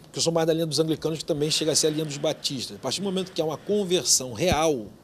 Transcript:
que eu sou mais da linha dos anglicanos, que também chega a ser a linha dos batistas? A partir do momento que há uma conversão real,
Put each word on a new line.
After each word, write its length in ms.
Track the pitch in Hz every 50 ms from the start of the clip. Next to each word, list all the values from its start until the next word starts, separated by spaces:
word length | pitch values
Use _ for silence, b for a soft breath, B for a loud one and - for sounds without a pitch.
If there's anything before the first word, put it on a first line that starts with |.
| - -
que 80 | - 143
eu 20 |
sou 100 | - 165
mais 140 | 165 165 160
da 80 | 165 156
linha 120 | 160 170 160
dos 120 | 139 139
anglicanos, 380 | 160 160 151 143 - 156 160 143
que 60 | -
também 240 | - 165 143 147 156
chega 220 | 151 - 156 156
a 40 | 143
ser 120 | - - 156
a 20 |
linha 160 | 156 151 160
dos 120 | 151 139 143
batistas? 580 | 147 156 147 - - - 147 123 98 - 104
A 40 | 95
partir 220 | - 131 - -
do 40 | 190
momento 260 | 196 185 190 185 -
que 100 | - -
há 40 | 160
uma 120 | 156 147 -
conversão 760 | - - 202 208 202 175 180 175 - - - - 131 127 117
real, 520 | 98 160 180 160 147 160 165 147 120 104 92 - -